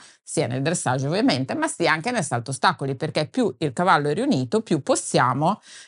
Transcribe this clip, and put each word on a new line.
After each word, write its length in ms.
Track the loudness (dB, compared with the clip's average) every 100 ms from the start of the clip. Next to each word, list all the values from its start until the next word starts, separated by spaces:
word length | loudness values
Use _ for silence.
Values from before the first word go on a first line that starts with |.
| -8 _
sia 280 | -6 -2 -2
nel 140 | 0
dressage 440 | -2 -2 -2 -2 0
ovviamente, 480 | 0 2 2 -2
ma 140 | -2 -4
sia 240 | 0 0
anche 180 | 2 0
nel 140 | -2
salto 260 | -2 -4 -4
ostacoli, 460 | 0 0 0 -4 -4
perché 320 | -4 -2 -2
più 260 | 0 -2 0
il 140 | -4
cavallo 360 | 0 4 4 4
è 60 |
riunito, 480 | 0 0 0 0 -2
più 200 | 0 -2
possiamo 760 | 2 -2 2 2 4 2 0 -2 -10 -20